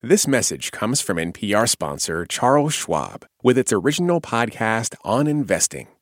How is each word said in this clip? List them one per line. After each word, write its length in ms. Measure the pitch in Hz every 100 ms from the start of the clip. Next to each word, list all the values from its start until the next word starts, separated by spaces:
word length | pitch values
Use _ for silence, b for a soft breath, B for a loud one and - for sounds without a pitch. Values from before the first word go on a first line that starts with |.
This 260 | 113 202 -
message 440 | 131 - 71 -
comes 300 | - 107 135
from 180 | - 87
N 140 | 82
P 200 | - 104
R 140 | 101 117
sponsor 580 | - 76 71 - 82 85
Charles 480 | - 120 143 147
Schwab 520 | 147 - 80 - - - _
with 140 | - 127
its 160 | 123
original 480 | 107 98 151 175 170
podcast 720 | - 117 117 - 110 113 113 -
on 240 | - 113 151
investing. 600 | 151 110 90 - 67 58 _